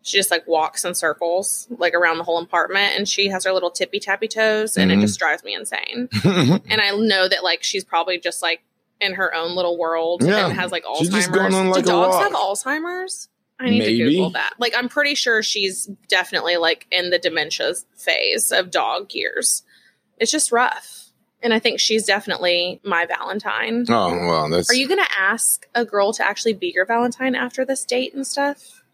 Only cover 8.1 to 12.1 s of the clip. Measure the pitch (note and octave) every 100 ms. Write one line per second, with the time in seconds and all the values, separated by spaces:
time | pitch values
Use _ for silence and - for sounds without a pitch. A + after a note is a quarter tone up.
8.1 | F3+ F3 E3+ E3+ E3 _ _ _ _ G3+
9.1 | F#3 F#3 E3 E3 F3+ F3 E3+ E3 E3 E3
10.1 | F3 D3 G#3 F#3 - F3+ F3 - C#3 E3
11.1 | G3 F3+ F3+ F#3+ F#3+ F#3+ F#3 - F3 F#3